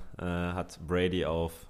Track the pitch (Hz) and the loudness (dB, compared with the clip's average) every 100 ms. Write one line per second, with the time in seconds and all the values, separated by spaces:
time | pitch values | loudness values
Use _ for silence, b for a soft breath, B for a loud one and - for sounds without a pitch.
0 | - - 90 87 87 90 - - 82 90 | -8 -4 -2 0 0 -2 -6 -8 0 4
1 | 90 90 73 82 82 - - | 4 4 2 2 0 -4 -12